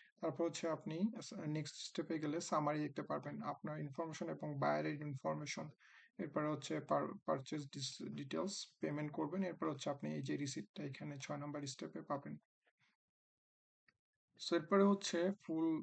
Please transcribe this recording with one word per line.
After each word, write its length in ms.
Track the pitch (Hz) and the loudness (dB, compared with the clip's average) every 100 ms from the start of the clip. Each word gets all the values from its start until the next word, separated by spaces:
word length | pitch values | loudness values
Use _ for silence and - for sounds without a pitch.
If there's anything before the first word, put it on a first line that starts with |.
| - _ | -20 _
তারপর 240 | 165 139 | -2 2
হচ্ছে 240 | 170 165 165 | 0 2 0
আপনি 420 | 147 156 160 220 170 | 0 -2 0 0 0
স-, 100 | - | -8
নেক্সট 420 | 202 151 156 135 - | -6 -2 0 -2 -6
স্টেপে 420 | - - 156 160 | -6 -4 -2 -2
গেলে 220 | 147 165 | 0 -2
সামারি 380 | - 156 147 151 | 2 2 4 2
দেখতে 240 | 147 151 | 0 -2
পারবেন, 400 | 147 143 143 147 | -4 -4 -4 -6
আপনার 380 | 147 151 156 151 | -4 -4 -4 -4
ইনফরমেশন 480 | 147 135 165 151 165 | -4 -4 -4 -4 -4
এবং 300 | 147 151 139 | -4 -4 2
বায়ারের 420 | 147 151 156 147 | 4 4 2 -2
ইনফরমেশন। 720 | 147 139 156 151 147 - 151 - - - - - | -4 -2 -2 -2 -4 -6 -8 -12 -20 -20 -12 -6
এরপরে 300 | 156 156 151 | -2 0 2
হচ্ছে 320 | 147 - 156 | 0 -2 -2
পার-, 380 | 147 147 147 - - | 2 2 2 -2 0
পারচেজ 400 | 143 131 151 143 | 0 0 -6 -6
ডিস-, 400 | 143 131 - 147 | -6 -6 -4 -6
ডিটেইলস, 580 | 143 135 156 190 - - _ | -6 -2 0 0 -2 -8 _
পেমেন্ট 320 | 156 147 151 | -2 0 0
করবেন। 320 | 156 151 190 | 0 0 2
এরপর 260 | 185 165 160 | 0 0 0
হচ্ছে 200 | 135 147 | 0 -2
আপনি 240 | 139 151 | -2 -2
এই 80 | 151 | -2
যে 140 | 135 147 | 0 0
রিসিপ্টটা 480 | 139 156 - - | 0 -4 -6 -6
এখানে 340 | 147 135 147 139 | -6 -4 -6 -6
ছয় 180 | - 147 | -4 -4
নম্বর 300 | 147 147 139 | -4 -4 -4
স্টেপে 360 | - 160 165 | -4 -6 -6
পাবেন। 340 | - 139 147 147 - _ _ _ _ _ _ _ _ _ _ _ _ _ _ _ _ _ _ - | -4 -4 -4 -10 -14 _ _ _ _ _ _ _ _ _ _ _ _ _ _ _ _ _ _ -12
So, 140 | - | 0
এরপরে 280 | 170 156 202 | 0 6 8
হচ্ছে 480 | 202 196 - 170 185 | 10 8 4 4 4
full 380 | 202 - 160 165 156 | 2 0 2 4 2